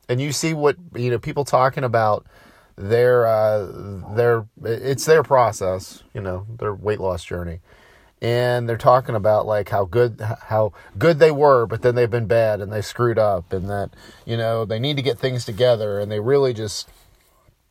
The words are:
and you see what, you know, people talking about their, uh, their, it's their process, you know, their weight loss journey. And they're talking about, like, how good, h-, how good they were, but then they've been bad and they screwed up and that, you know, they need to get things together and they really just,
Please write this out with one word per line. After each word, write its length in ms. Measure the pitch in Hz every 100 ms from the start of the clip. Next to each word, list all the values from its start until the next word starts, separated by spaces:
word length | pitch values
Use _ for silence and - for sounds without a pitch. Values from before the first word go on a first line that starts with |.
| -
and 100 | 127
you 140 | 147
see 200 | 135 165
what, 220 | 160 147 135 175 120
you 140 | 123
know, 80 | 117
people 260 | 151 147 131
talking 400 | 131 131 143 127
about 400 | 113 110 104 - _ - _ _ -
their, 460 | 98 117 123 123 113
uh, 400 | 110 107 107 98 - 98 98 92 107
their, 320 | 120 117 107 -
it's 400 | 107 113 131 131
their 180 | - 160
process, 800 | 135 131 113 104 92 92 - - _
you 80 | 113
know, 260 | 95 90 104 117
their 140 | 110
weight 280 | 95 104 104
loss 240 | 92 87 -
journey. 340 | 87 85 85 _ _ _ _ _ -
And 480 | 117 120 123 123 120
they're 80 | 110
talking 380 | 127 127 127 113
about, 300 | 101 107 -
like, 220 | 107 98
how 160 | 104
good, 380 | 95 113 120 110
h-, 160 | 107 104
how 280 | - 110 107 - - 98
good 220 | 160 151
they 120 | 160
were, 340 | 143 147 131 110
but 160 | 110
then 140 | 127 123
they've 140 | 120
been 180 | 120 110
bad 340 | 117 110 104
and 100 | 101
they 100 | 104
screwed 380 | 98 - 120 110
up 320 | 104 92 82
and 180 | 95 95
that, 200 | 101 95 - - - -
you 120 | 117
know, 260 | 113 113
they 160 | 104 110
need 160 | 135 143
to 80 |
get 160 | 131 120
things 240 | 131 123
together 560 | 120 98 123 113 107 101
and 100 | 104
they 120 | 107
really 320 | 110 143 135
just, 340 | 113 107 - - _ _ _ _ _ _ _ _